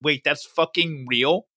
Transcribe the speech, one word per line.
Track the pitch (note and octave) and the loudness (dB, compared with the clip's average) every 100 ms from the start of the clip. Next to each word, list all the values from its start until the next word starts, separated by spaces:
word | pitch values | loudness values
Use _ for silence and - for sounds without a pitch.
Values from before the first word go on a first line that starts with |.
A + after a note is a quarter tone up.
"Wait, | D3 C#3 | -4 -2
that's | C#3 C#3+ - | -2 -4 -4
fucking | - D#3+ F3 E3+ D3 B2+ | -2 0 0 -2 -4 -2
real?" | B2 C3+ F#3 - | 2 2 2 -2